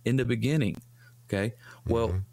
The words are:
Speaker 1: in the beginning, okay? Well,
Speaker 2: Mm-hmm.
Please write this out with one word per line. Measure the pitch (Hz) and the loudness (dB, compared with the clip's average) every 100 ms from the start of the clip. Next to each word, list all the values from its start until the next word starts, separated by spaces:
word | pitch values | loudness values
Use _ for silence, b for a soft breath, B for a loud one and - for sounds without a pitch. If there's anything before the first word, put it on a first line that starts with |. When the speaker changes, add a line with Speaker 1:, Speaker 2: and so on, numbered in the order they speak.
| 117 | 0
Speaker 1:
in | 131 | 0
the | 120 | 0
beginning, | 117 123 156 104 - - - B B - | 0 2 2 0 -2 -10 -20 B B -4
okay? | 98 110 - B B - | -2 -2 -4 B B -2
Well, | 117 110 | 0 0
Speaker 2:
Mm-hmm. | 92 98 | -2 -4